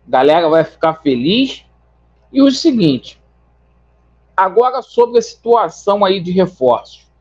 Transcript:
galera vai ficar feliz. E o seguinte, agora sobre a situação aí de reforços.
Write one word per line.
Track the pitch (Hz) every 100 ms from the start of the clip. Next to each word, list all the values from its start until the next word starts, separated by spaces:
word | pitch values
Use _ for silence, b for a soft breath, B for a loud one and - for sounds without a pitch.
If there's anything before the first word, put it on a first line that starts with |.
| -
galera | 127 143 160 160
vai | 160
ficar | 156 - 160
feliz. | 160 147 123 139 226 269 - _ _ _ _ _ _ _
E | 262
o | 277
seguinte, | 262 330 247 165 127 - - _ _ _ _ _ _ _ _ _ _ _ -
agora | 190 190 247 269
sobre | - - 233 240
a |
situação | - - 226 233 175 - - 202 190
aí | 196
de | 175
reforços. | 180 175 - 127 110 - - _ _